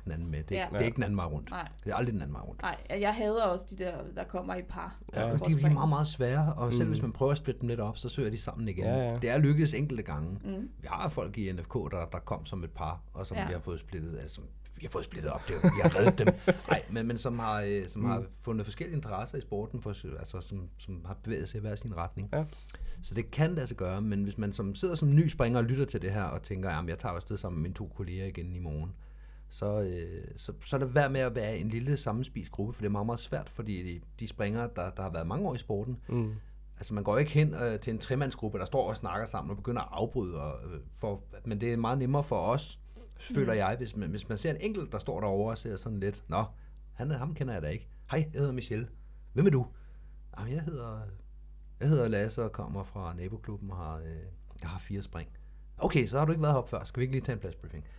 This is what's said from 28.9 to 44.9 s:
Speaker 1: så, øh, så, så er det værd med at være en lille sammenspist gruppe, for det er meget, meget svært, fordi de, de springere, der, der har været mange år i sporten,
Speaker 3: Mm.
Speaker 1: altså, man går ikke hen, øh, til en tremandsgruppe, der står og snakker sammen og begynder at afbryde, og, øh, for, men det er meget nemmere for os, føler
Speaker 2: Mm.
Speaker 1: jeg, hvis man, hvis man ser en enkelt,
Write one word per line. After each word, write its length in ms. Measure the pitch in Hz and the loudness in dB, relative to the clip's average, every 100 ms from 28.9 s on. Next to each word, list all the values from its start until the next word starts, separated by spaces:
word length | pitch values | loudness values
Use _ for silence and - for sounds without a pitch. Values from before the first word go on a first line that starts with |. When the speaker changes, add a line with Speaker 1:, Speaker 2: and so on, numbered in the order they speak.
| - - - - - - | -8 -14 -16 -16 -16 -14
Speaker 1:
så, 320 | - 104 104 | -4 0 2
øh, 420 | 95 87 85 90 - - | 0 -2 -6 -8 -10 -10
så, 160 | - - - | -10 -10 -2
så 100 | 139 | 0
er 40 | |
det 160 | 131 139 | 4 4
værd 160 | 139 | 4
med 80 | 135 | 4
at 160 | 127 117 | 2 2
være 220 | 107 107 | 0 0
en 120 | 104 | 0
lille 280 | 110 127 143 | 0 2 2
sammenspist 540 | - 110 127 110 82 | 2 0 -2 -4 -8
gruppe, 220 | - 107 | -4 -4
for 80 | - | 0
det 40 | 104 | 0
er 60 | |
meget, 140 | 104 107 | 2 0
meget 140 | 120 | -2
svært, 300 | - 143 147 | -2 -4 -4
fordi 440 | - 110 92 90 | -6 -4 -4 -4
de, 80 | 87 - - | -6 -10 -10
de 80 | 107 | -8
springere, 420 | - 101 113 120 - | -2 0 0 -2 -2
der, 140 | 90 | -4
der 120 | 90 | -4
har 60 | 95 | -4
været 160 | 82 82 | -2 0
mange 200 | 117 196 | 0 0
år 80 | 123 | -2
i 20 | |
sporten, 400 | - 101 117 123 - | -2 -2 -2 -6 -2
Speaker 3:
Mm. 220 | 120 110 107 - - - - | 0 0 -2 -10 -16 -16 -12
Speaker 1:
altså, 160 | - | -4
man 100 | 104 | 0
går 140 | 101 110 | 4 4
ikke 140 | 151 | 6
hen, 220 | 147 151 151 | 6 6 4
øh, 160 | 120 107 | 0 0
til 140 | - | -2
en 60 | 110 | -4
tremandsgruppe, 600 | - 131 131 - 107 101 | 0 0 0 0 -2 -2
der 60 | 90 | 0
står 240 | 135 113 | 2 2
og 80 | 110 | 0
snakker 280 | 104 95 110 | -2 -2 -2
sammen 240 | 95 71 | -4 -4
og 60 | 101 | -4
begynder 240 | 110 120 | -2 -2
at 60 | - | -2
afbryde, 500 | 80 120 127 92 80 | -2 0 0 -2 -2
og, 180 | 73 65 85 | -4 -4 -8
øh, 60 | 80 - - | -10 -10 -6
for, 280 | 110 98 - - 113 | -4 -4 -8 -10 -4
men 160 | 101 | 0
det 120 | 117 | 2
er 40 | 117 | 2
meget 200 | 113 135 | 2 2
nemmere 260 | 127 143 | 4 2
for 120 | 147 107 | 2 2
os, 420 | 92 135 - - - - - - | 2 2 0 -12 -16 -16 -16 -14
føler 360 | - 240 123 | -2 2 4
Speaker 2:
Mm. 40 | 107 | 4
Speaker 1:
jeg, 180 | 98 120 | 4 2
hvis 180 | 117 107 | -2 -2
man, 140 | 87 | -2
hvis 200 | 104 - | -4 -4
man 80 | 107 | -2
ser 120 | 165 | -2
en 60 | 151 | 0
enkelt, 300 | 202 208 135 | -2 -2 -4